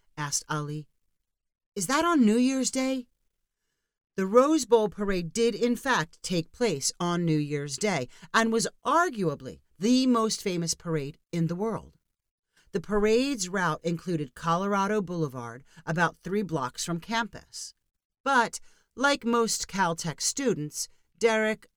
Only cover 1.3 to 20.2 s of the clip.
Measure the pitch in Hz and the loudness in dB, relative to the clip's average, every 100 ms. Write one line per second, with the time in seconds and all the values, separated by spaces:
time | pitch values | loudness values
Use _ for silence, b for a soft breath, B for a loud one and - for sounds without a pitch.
1.3 | _ _ _ _ 202 180 285 339 320 214 | _ _ _ _ -6 0 2 4 6 6
2.3 | 226 254 269 247 262 262 262 - _ _ | 6 4 2 0 0 -2 -2 -8 _ _
3.3 | _ _ _ _ _ _ _ _ - 190 | _ _ _ _ _ _ _ _ -4 4
4.3 | 240 285 320 247 233 214 - 202 185 165 | 6 6 4 4 4 4 -2 -2 -2 -2
5.3 | 226 233 202 240 226 269 214 156 - - | 0 0 2 0 0 0 0 -2 -8 -4
6.3 | 180 - - 240 139 - - 175 175 170 | -2 -2 -2 0 0 -4 -2 -2 0 2
7.3 | 156 147 147 143 139 214 160 123 B B | 0 0 -6 -8 -4 -2 -2 -6 B B
8.3 | 226 226 226 - - - 311 359 226 165 | 0 2 0 -2 -4 0 2 2 0 -4
9.3 | 143 131 - _ - 214 254 254 233 220 | -4 -12 -16 _ -4 2 4 4 2 2
10.3 | - 202 175 165 - 175 156 139 - - | -2 -4 -4 -4 -6 -4 -4 -6 -12 -8
11.3 | 170 165 175 220 175 123 _ _ _ _ | -2 -2 -2 -4 -6 -10 _ _ _ _
12.3 | _ _ _ b 185 165 208 214 226 277 | _ _ _ b -8 -2 0 4 2 2
13.3 | 247 180 196 170 151 170 170 185 160 143 | -2 -4 -2 -2 -2 -4 -4 -4 -4 -6
14.3 | - 165 170 196 202 196 214 175 175 147 | -6 -2 0 0 0 0 -2 -4 -4 -4
15.3 | 127 117 127 - B - 165 165 - 175 | -6 -12 -14 -20 B -4 0 0 -2 -4
16.3 | 202 180 156 127 - - 175 - 226 214 | -4 -2 -4 -4 -6 -6 -6 -4 -4 -4
17.3 | - - - - - _ _ _ _ 269 | -10 -18 -16 -16 -18 _ _ _ _ 0
18.3 | 262 214 - b b b - 277 - 233 | 2 2 -2 b b b -2 0 2 0
19.3 | 233 226 - - 196 175 165 170 - | 0 0 -2 -4 -2 -2 -2 -6 -6